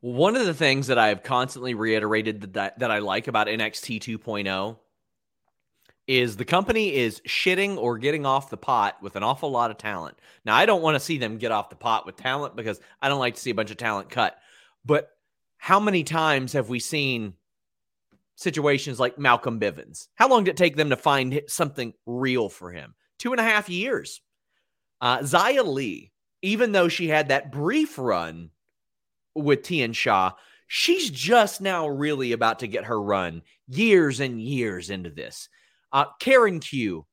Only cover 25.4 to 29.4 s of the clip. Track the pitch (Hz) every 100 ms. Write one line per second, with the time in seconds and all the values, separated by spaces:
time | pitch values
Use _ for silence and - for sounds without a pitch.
25.4 | 202 277 220 135 131 73 - _ _ _
26.4 | 190 214 240 196 175 - 165 151 143 139
27.4 | 139 135 151 285 302 - 127 92 82 82
28.4 | 82 _ _ _ _ _ _ _ _ -